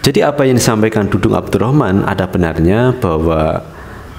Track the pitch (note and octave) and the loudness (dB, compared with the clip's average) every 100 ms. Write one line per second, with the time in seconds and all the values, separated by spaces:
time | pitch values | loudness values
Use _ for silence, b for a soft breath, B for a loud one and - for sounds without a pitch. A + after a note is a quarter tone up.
0 | - C#3 D3+ C#3+ C3+ B2 A#2 A2 A2 A2 | 2 2 0 2 2 2 2 2 0 0
1 | G2 G2+ G#2+ G#2 - G2+ G#2 D3 A2+ F#2+ | 0 0 0 0 0 -2 2 2 2 0
2 | - F#2+ F#2 F2+ E2+ D#2 E2 F#2+ A#2+ - | 0 -2 -2 0 -2 2 2 2 2 0
3 | F#2+ D#2+ E2 D#2+ D#2 F2+ - B B B | 0 0 0 0 0 -2 -8 B B B
4 | B | B